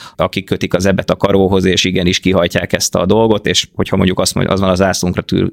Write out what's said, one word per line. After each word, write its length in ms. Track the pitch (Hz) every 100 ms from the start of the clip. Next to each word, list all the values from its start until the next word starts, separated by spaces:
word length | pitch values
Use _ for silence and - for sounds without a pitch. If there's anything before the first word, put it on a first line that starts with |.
| - -
akik 300 | 90 98 -
kötik 280 | 95 95
az 120 | 87 95
ebbet 240 | 92 -
a 60 | 87
karóhoz, 500 | 98 98 95 98 92
és 180 | 87
igenis 360 | 92 92 90 -
kihajtják 540 | 92 92 87 - 90
ezt 220 | - - 90
a 100 | 90
dolgot, 420 | 107 113 104 -
és 200 | 87 -
hogyha 220 | - 104 95
mondjuk 240 | 92 92
azt 160 | 92 95
mondja, 180 | 90
az 60 | 98
van 100 | 95
a 60 | 90
zászlónkra 460 | 95 90 90 87
tű-, 260 | - 95 95